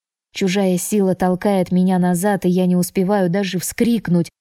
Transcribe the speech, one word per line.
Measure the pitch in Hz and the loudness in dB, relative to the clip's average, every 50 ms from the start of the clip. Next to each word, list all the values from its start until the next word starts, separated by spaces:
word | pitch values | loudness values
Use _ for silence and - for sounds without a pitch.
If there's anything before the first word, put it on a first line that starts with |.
| _ _ _ _ _ _ - | _ _ _ _ _ _ -6
Чужая | - 196 190 180 202 196 185 180 | -4 -4 -2 0 0 0 0 0
сила | 175 - - 214 208 196 190 180 | 0 -2 -2 0 0 0 0 0
толкает | - 190 180 180 175 - 208 202 190 175 - | 0 0 -2 -2 0 0 0 0 0 0 0
меня | 185 180 185 185 185 180 | 0 2 2 2 2 2
назад, | 180 180 180 170 180 208 202 185 - | 2 2 0 0 0 0 0 0 0
и | 180 | 0
я | 180 185 185 | 0 2 2
не | 180 180 | 2 2
успеваю | 180 175 - - 196 185 185 208 202 185 175 | 0 0 -2 -2 -2 0 0 2 0 0 0
даже | 170 202 202 180 190 175 | 0 -2 -2 -4 -4 -6
вскрикнуть. | - - - - 240 240 233 214 - 180 175 175 165 - - _ | -6 -6 -4 -2 0 0 0 -2 0 0 0 0 0 -2 -8 _